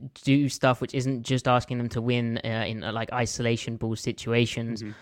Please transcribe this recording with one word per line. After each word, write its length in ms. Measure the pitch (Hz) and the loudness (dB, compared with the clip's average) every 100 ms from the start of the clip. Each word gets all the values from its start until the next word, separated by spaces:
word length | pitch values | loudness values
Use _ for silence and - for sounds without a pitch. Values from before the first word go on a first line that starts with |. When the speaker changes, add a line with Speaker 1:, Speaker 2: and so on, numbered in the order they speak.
| 135 - | -14 -4
Speaker 1:
do 240 | - 139 139 | 2 4 4
stuff 320 | - 131 120 | 2 2 2
which 140 | 127 | -2
isn't 280 | 139 127 127 | -2 -2 -2
just 240 | 117 127 131 | 0 0 4
asking 300 | 123 - 123 | 2 2 -2
them 120 | 120 | -2
to 100 | 120 | -2
win, 380 | 117 120 117 117 - | 0 2 2 -2 -2
uh, 180 | 113 110 | -2 -2
in, 160 | 113 | -4
uh, 80 | 92 | -4
like, 220 | 110 113 | -4 -2
isolation 640 | 123 113 - 120 117 - 117 | -2 -2 0 0 0 -2 -4
ball 180 | 113 | -4
situations. 880 | 110 - - - 117 117 - 117 110 | -2 -4 -4 0 4 4 0 -4 -6
Speaker 2:
Mm-hmm. 100 | 107 104 | -8 -12